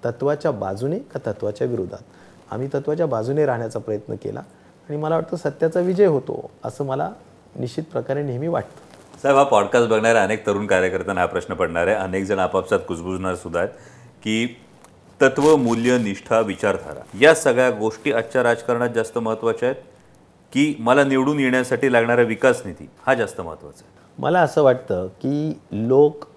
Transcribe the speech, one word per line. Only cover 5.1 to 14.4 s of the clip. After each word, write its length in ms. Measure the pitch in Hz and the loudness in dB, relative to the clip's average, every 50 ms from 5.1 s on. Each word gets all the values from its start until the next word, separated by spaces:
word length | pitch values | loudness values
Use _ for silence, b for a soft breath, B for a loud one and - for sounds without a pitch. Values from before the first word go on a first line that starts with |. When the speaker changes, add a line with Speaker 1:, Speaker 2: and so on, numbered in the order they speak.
| 165 | -2
Speaker 1:
वाटतं 220 | 160 165 - - | -2 -2 -4 -8
सत्याचा 440 | 165 - 151 143 - - 160 165 185 | -6 -6 -6 -4 0 -2 0 0 0
विजय 260 | 175 180 185 175 208 | 0 0 2 4 4
होतो 440 | 185 156 131 123 - - - - - - - - | 4 4 0 -2 -4 -8 -8 -10 -14 -18 -12 -12
असं 200 | 127 - - 143 | -12 -8 -6 -6
मला 260 | 135 131 135 160 180 220 - - - - - _ _ _ | -6 -4 -4 -4 -6 -8 -12 -20 -20 -20 -20 _ _ _
निश्चित 280 | - 123 120 - - 156 - - | -8 -8 -6 -6 -8 -10 -6 -8
प्रकारे 300 | 127 123 - 135 143 147 | -8 -4 -4 -4 -4 -4
नेहमी 260 | 143 123 120 143 165 | -6 -6 -4 -4 -2
वाटतं. 680 | 170 139 - - - - - - - - - - - - - | -2 -4 -4 -6 -14 -20 -20 -20 -20 -20 -20 -20 -20 -4 0
Speaker 2:
साहेब, 160 | 139 139 135 | 4 6 6
हा 60 | 143 | 6
पॉडकास्ट 440 | 139 120 104 101 98 - 123 120 110 | 6 4 2 2 4 4 2 4 4
बघणारे 300 | 113 110 107 113 117 113 | 2 2 4 4 6 6
अनेक 280 | 98 95 107 104 - | 4 2 0 -2 -2
तरुण 200 | - 101 101 107 | -2 -2 -2 0
कार्यकर्त्यांना 540 | 98 98 92 92 92 90 92 90 90 98 92 | 2 2 2 2 2 0 -2 -4 -4 -2 0
हा 60 | 90 | -2
प्रश्न 280 | 87 - 90 82 - 92 | 0 -2 -4 -6 -6 -4
पडणार 320 | 82 92 82 82 82 87 | -2 -2 -2 0 0 0
आहे, 100 | 92 107 | 0 0
अनेक 280 | 104 95 95 92 95 98 | 0 -2 -4 -4 -4 -2
जण 140 | 95 104 95 | -2 -2 0
आपापसात 400 | 92 90 - 95 92 - 107 95 90 - | 0 0 0 -2 -2 0 -2 -2 -2 -4
कुजबुजणार 460 | 92 82 85 90 92 92 95 92 90 | -8 -8 -6 -8 -6 -6 -4 -6 -6
सुद्धा 260 | 87 - 87 82 87 | -6 -8 -6 -4 -4
आहेत 100 | 87 104 - B B B B B B B B _ - | -4 -4 -6 B B B B B B B B _ -6
की 340 | 110 107 110 | -4 -2 -2